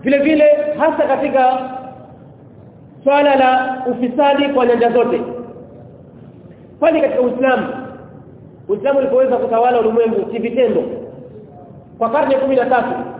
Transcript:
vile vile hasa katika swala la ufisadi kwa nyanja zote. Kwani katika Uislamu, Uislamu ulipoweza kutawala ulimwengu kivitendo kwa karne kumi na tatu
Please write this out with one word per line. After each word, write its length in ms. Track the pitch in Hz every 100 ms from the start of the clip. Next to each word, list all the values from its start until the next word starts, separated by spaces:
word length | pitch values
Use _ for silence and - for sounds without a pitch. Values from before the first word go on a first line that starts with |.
vile 180 | - 277
vile 260 | 294 311 302 294 294 -
hasa 280 | 311 311 285
katika 500 | 269 285 254 254 262 254 262 - - - - - - - - - - - -
swala 320 | 269 285 294 269
la 400 | 254 254 262 254 254
ufisadi 580 | 233 247 302 285 277 285
kwa 180 | 277 240
nyanja 240 | 233 233
zote. 300 | 240 - 175 - - - - - - - - - - - - - - - -
Kwani 220 | 311 311
katika 200 | 277 254
Uislamu, 460 | 247 233 262 247 - - - - - - - - - - -
Uislamu 300 | 208 269 277
ulipoweza 380 | 262 247 262 240
kutawala 440 | - 226 240 240
ulimwengu 460 | 220 226 226 202 180
kivitendo 560 | 226 233 - 233 170 - - - - - - - - - - - -
kwa 120 | 226
karne 260 | 269 277 269
kumi 200 | 269 262
na 100 | 233
tatu 260 | 254 220 - -